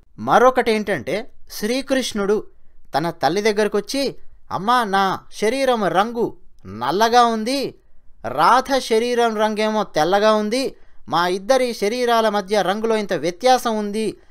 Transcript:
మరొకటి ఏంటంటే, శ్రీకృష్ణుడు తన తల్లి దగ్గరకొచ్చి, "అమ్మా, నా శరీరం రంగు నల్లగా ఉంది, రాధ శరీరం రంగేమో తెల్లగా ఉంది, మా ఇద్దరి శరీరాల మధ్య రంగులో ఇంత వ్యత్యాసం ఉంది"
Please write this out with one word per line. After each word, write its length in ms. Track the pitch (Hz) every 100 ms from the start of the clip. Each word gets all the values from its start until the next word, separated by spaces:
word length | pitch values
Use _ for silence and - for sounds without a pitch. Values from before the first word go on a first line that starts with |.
| _ -
మరొకటి 540 | 113 180 254 247 233
ఏంటంటే, 600 | 220 208 170 117 190 233 - -
శ్రీకృష్ణుడు 960 | - 214 254 262 262 233 208 196 208 - - - - - 135
తన 120 | 170
తల్లి 320 | - 135 190
దగ్గరకొచ్చి, 760 | 214 208 208 208 196 269 254 - - - -
"అమ్మా, 340 | 135 202 247
నా 360 | 214 196 190 160 -
శరీరం 520 | - 208 269 262 233
రంగు 520 | 185 170 226 240 185 - - - 92
నల్లగా 580 | 104 123 180 226 240
ఉంది, 500 | 233 226 220 277 196 - - - - - 110
రాధ 500 | 127 175 247 254 269
శరీరం 580 | 262 220 240 240 233 214
రంగేమో 460 | 220 208 214 214
తెల్లగా 500 | 196 156 160 202 220
ఉంది, 440 | 214 214 247 269 - - - -
మా 180 | 156 180
ఇద్దరి 480 | 196 196 269 254
శరీరాల 540 | 226 208 247 240 233 220
మధ్య 340 | 202 190 208
రంగులో 340 | 175 214 226 220
ఇంత 160 | 196
వ్యత్యాసం 680 | 175 156 175 247 247 247 214
ఉంది" 380 | 208 208 214 - -